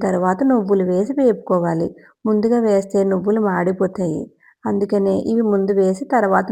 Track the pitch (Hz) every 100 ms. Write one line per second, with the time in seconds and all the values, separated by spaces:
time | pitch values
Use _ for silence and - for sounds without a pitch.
0 | 196 180 185 190 269 254 196 196 180 180
1 | 208 285 262 196 - 180 170 165 170 -
2 | - _ 220 214 226 240 226 202 196 202
3 | 196 190 196 220 208 180 175 190 185 185
4 | 180 156 - _ _ _ 220 202 202 202
5 | 196 190 - 226 220 202 196 196 190 190
6 | 190 254 202 190 190